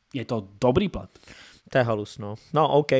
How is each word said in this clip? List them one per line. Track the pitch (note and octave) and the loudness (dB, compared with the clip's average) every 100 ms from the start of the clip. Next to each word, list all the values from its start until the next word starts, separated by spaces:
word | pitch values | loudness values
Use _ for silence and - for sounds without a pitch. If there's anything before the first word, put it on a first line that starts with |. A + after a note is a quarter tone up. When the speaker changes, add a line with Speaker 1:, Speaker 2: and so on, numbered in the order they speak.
| _ | _
Speaker 1:
je | - A2+ | -12 -6
to | A#2 G2 G2+ | -6 -8 0
dobrý | B2 C3+ G3+ | 2 2 0
plat. | G2 E2 _ - - - - _ | -6 -14 _ -20 -20 -20 -20 _
Speaker 2:
To | C3+ | 0
je | |
halus, | A#2+ G#2+ G#2 - | 0 -2 -6 -12
no. | G#2 G#2+ _ | -12 -12 _
No, | D3 D3 | 0 4
OK, | C#3+ D3+ C3 | 2 4 2